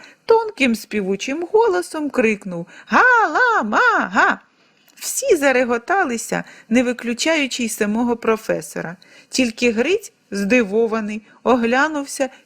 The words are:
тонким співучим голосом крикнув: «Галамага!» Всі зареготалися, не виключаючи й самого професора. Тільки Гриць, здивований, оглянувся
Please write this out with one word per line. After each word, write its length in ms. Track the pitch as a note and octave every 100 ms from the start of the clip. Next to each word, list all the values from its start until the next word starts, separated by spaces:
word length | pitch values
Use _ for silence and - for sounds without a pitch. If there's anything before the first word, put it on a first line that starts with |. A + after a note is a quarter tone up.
| - _
тонким 500 | - A4+ A4 - C4
співучим 760 | A3+ - G#3+ F#3 G3 - C#4+ E4+
голосом 580 | G#4+ A#4 F4+ F4 D#4+ D4
крикнув: 560 | - A3+ G#3 F#3+ E3+ E3+ - -
«Галамага!» 1500 | B3+ A#4+ A#4+ G4 D#4+ B4 G#4+ A3+ - A#4+ G4 A3+ G#3 F4+ - _ _ _ _ _
Всі 420 | - - - C5+ F4+
зареготалися, 1080 | C#4 B3 B3 A#3+ A#3 F#4+ E4+ A#3 - F3 - - -
не 140 | A3+
виключаючи 800 | B3 A#3+ A#3 A#3 D#4+ D#4+ C4+ -
й 40 | A#3
самого 480 | - G#3 G#3+ A#3+ A#3
професора. 800 | A#3 A3 - F3 D#3 F3 E3 F3+ _ - _
Тільки 420 | - B3 A3 B3
Гриць, 420 | A3 C4 G4+ - _ _
здивований, 920 | G3 G3+ B3+ G#3 G#3 A#3 A3 G#3 G#3+ - _
оглянувся 840 | A3 B3 A#3 B3+ D4+ D#4 C#4 - C4 -